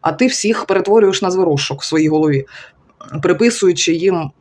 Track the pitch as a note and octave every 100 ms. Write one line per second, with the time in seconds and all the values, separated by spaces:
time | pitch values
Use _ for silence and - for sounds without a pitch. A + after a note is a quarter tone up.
0 | - - B3+ - G#3 A3+ - F3+ G3 A3
1 | G3 F#3 F#3 F#3 E3+ C#3 - C#3 - D#3+
2 | D#3 D#3 D#3 C#3 C3+ - - _ _ _
3 | - D3+ D#3 F3 A#3 A3+ F#3+ E3 - E3
4 | F#3+ F3 D3 _